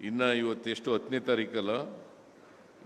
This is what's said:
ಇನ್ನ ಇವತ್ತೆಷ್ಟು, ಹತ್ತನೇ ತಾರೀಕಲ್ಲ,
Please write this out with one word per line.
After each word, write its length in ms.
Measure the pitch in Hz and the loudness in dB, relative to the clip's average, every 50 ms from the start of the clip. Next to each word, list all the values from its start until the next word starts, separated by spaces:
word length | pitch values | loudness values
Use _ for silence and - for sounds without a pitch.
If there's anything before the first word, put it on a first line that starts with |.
ಇನ್ನ 220 | - 107 113 120 127 | -8 -4 0 2 2
ಇವತ್ತೆಷ್ಟು, 720 | 123 120 117 117 113 113 113 113 113 113 - - 131 117 | 4 4 4 2 2 0 -2 -2 -4 -4 -2 0 2 2
ಹತ್ತನೇ 260 | 104 - - 127 127 | 2 0 0 -4 -2
ತಾರೀಕಲ್ಲ, 800 | 110 131 123 113 110 98 113 113 98 101 110 127 147 - - - - - - - - - - - - - - - - - - - - | 2 2 2 2 2 0 -2 -2 0 0 0 -2 -2 -6 -10 -14 -18 -20 -20 -20 -20 -20 -20 -20 -20 -20 -20 -20 -20 -20 -20 -14 -8